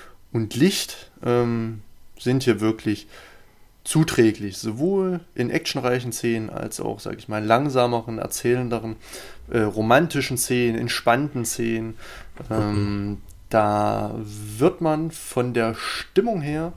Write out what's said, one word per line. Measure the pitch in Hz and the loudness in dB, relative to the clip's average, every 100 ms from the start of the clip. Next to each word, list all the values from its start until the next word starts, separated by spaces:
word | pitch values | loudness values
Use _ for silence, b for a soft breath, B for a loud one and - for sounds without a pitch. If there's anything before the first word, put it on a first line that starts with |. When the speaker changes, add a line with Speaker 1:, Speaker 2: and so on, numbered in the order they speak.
| b b - | b b -4
Speaker 1:
und | 117 107 120 | -2 -2 4
Licht, | 180 - - - - - | 4 4 -4 -12 -20 -6
ähm, | 120 120 120 117 113 110 - - - - | 0 2 2 0 -4 -6 -14 -20 -20 -4
sind | 123 131 | 0 2
hier | 127 101 | 2 2
wirklich | 110 110 107 101 - b b b b b b _ | 2 0 -2 -4 -6 b b b b b b _
zuträglich, | - 156 156 - 113 104 104 101 | 0 2 4 6 4 4 -6 -6
sowohl | 110 113 170 196 185 175 - - | -6 -2 0 2 0 -2 -6 -4
in | 120 | -2
actionreichen | 160 - 139 123 127 123 | -2 -2 -2 0 0 -2
Szenen | - 120 113 113 | -2 0 0 -2
als | 117 110 - | -6 -8 -6
auch, | 120 107 | -6 -6
sag | - - | -8 -10
ich | - | -6
mal, | 107 | -2
langsameren, | 107 117 147 127 123 120 113 110 | 4 4 4 2 2 0 -2 -6
erzählenderen, | - - 123 123 123 113 113 110 B B B B - | -6 -2 2 2 0 -4 -6 -10 B B B B -2
äh, | 117 | 0
romantischen | 107 107 110 131 170 143 131 127 | 2 2 6 6 6 0 -2 -2
Szenen, | - 123 120 113 | 0 2 2 0
entspannten | 120 - - 120 147 127 113 | -2 0 2 2 2 -2 -4
Szenen. | - 113 113 113 110 B B B - 110 | -2 -2 -2 -4 -10 B B B -12 -4
Ähm, | 110 104 104 101 101 101 | -2 0 0 0 -2 -4
Speaker 2:
Mhm. | 101 - - - | -6 -10 -20 0
Speaker 1:
da | 110 104 104 104 107 104 110 107 104 107 107 | 4 4 2 0 0 -4 -6 -10 -10 -10 2
wird | 165 - | 2 2
man | 160 156 160 | 0 0 -2
von | - - 131 123 | -8 -6 -2 0
der | 117 113 110 | 0 0 -2
Stimmung | - - - 185 233 196 | -6 -8 0 2 2 0
her | 143 151 170 | -2 -2 -4